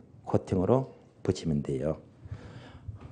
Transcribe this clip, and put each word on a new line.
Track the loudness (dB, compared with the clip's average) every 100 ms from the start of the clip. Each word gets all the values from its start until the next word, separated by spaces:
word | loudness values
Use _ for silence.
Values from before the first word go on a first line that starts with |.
| -14 -16 0
코팅으로 | 0 2 2 6 4 4 -8 -20 -6
붙이면 | -2 0 0 0
돼요. | 0 -2 -2 -4 -8 -20 -14 -14 -14 -16 -18 -16 -14 -14 -16